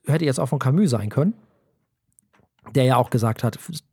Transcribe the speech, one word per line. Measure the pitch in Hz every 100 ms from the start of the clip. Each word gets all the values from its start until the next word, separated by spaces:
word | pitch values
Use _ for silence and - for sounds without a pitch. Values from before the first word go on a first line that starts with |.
| -
hätte | 156
jetzt | 151 131
auch | 143
von | 147
Camus | 131 156 196
sein | 117 104
können, | 131 175 - _ _ _ _ _ _ _ _ _ _ _ _ -
der | 135
ja | 127 123
auch | 123
gesagt | 117 113 110
hat, | 117 - - 160 _